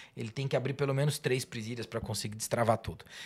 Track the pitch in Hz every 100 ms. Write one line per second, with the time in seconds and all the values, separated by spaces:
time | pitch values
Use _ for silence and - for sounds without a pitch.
0 | - - 113 135 135 139 131 135 139 139
1 | 147 - 139 127 - 120 110 120 110 113
2 | - 104 110 107 - 120 113 110 - -
3 | - -